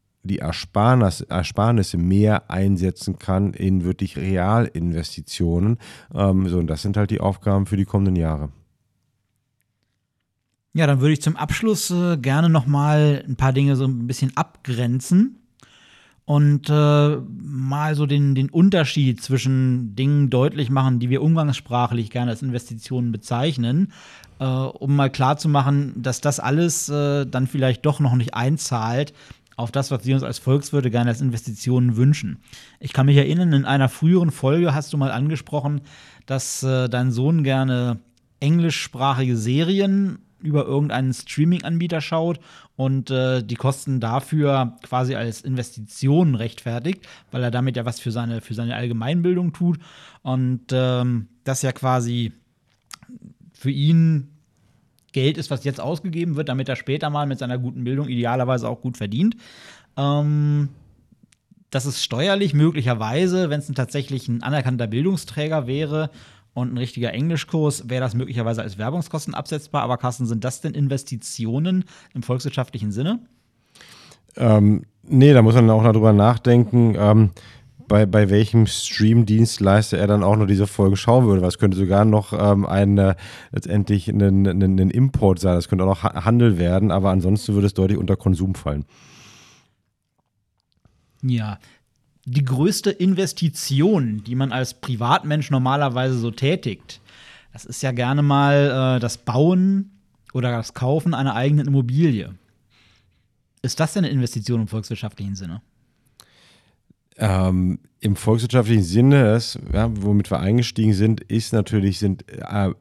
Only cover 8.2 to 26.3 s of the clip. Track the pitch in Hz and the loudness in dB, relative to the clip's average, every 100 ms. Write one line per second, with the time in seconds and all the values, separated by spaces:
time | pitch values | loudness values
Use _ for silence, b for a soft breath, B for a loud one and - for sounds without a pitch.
8.2 | 80 76 73 - _ _ _ _ _ _ | -2 -4 -8 -12 _ _ _ _ _ _
9.2 | _ _ _ _ _ _ _ _ _ _ | _ _ _ _ _ _ _ _ _ _
10.2 | _ _ _ _ _ 156 151 139 143 151 | _ _ _ _ _ 0 2 4 2 2
11.2 | 156 160 147 - 226 196 - 175 175 165 | 0 -4 -4 -2 0 -2 -2 -2 0 0
12.2 | 127 143 170 160 123 143 147 151 151 139 | 0 2 4 4 2 0 2 4 4 2
13.2 | - 123 135 131 139 131 135 123 120 123 | -4 -2 0 2 2 2 0 -2 -4 -4
14.2 | 131 - 160 _ - 120 123 127 - 180 | -4 -4 -6 _ -8 -4 -2 -2 2 2
15.2 | 262 - _ _ b b b b b b | 2 -2 _ _ b b b b b b
16.2 | - 147 147 147 151 151 147 147 147 151 | -2 2 4 2 0 2 4 4 2 0
17.2 | - - - 135 131 143 151 147 147 143 | -6 -14 -12 -8 -6 -4 -2 -2 0 2
18.2 | 143 135 143 165 190 185 147 - 131 117 | 2 2 0 4 4 4 0 0 0 -2
19.2 | - 131 120 131 131 127 117 101 135 147 | -2 -2 0 0 0 0 -4 -4 0 2
20.2 | 139 123 139 120 123 135 131 123 123 135 | 2 2 0 0 -2 0 2 0 0 0
21.2 | 151 165 147 131 - 120 120 120 104 123 | 2 2 0 -4 -4 -2 0 -2 -4 -4
22.2 | 123 113 135 120 - 113 - 127 120 113 | -4 -4 -6 -6 -8 -14 -8 -4 -4 -6
23.2 | - 120 151 127 117 143 196 B B B | -6 -4 -2 -2 -2 0 -2 B B B
24.2 | B - 131 127 131 - 139 143 139 135 | B -8 -4 -2 -4 -6 -2 0 0 0
25.2 | 131 147 156 147 135 143 143 - 123 127 | 0 0 0 2 2 0 -2 -6 -6 -4
26.2 | 147 | -4